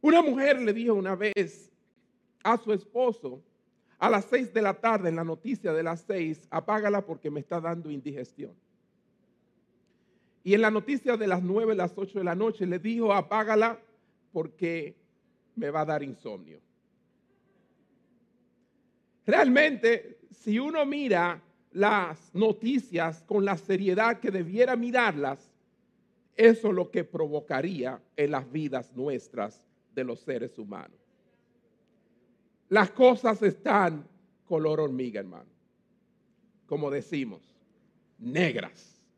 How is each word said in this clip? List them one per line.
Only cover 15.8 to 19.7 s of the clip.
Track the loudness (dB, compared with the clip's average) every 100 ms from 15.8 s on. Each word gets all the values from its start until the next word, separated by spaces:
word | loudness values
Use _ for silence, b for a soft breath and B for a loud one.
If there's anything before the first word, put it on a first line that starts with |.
a | -2
dar | -4
insomnio". | -6 -12 -14 -14 -16 -20 _ _ _ _ _ _ _ _ _ _ _ _ _ _ _ _ _ _ _ _ _ _ _ _ _ _
Realmente, | 0 4 6 6 4